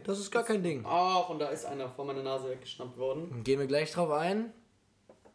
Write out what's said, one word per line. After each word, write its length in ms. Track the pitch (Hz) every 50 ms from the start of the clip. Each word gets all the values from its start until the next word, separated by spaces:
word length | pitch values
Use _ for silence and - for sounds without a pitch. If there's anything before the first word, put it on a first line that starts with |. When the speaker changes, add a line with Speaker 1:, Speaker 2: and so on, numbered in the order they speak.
| -
Speaker 1:
Das 120 | - 196 202
ist 120 | 202 -
gar 120 | - 233 226
kein 200 | - 220 208 175
Ding. 200 | 170 156 127 110 120
Speaker 2:
Ach, 420 | 147 175 180 185 185 185 - -
und 80 | 165 151
da 120 | 151 139
ist 160 | 147 147 147
einer 220 | 143 139 135 131 127
vor 160 | - - 139
meiner 180 | 139 139 135 135
Nase 260 | 135 135 135 131 131
weggeschnappt 480 | 131 127 - - - - 127 123 123 120
worden. 460 | 127 131 135 151 165 180 127 120 110
Speaker 1:
Gehen 160 | 123 135 139
wir 80 | 143 131
gleich 240 | 139 147 156 151
drauf 180 | - 180 175 160
ein. 420 | 147 151 160 175 196 214 226 226 - - _ _ _ _ _ _ _ _ _ _ - _ _ -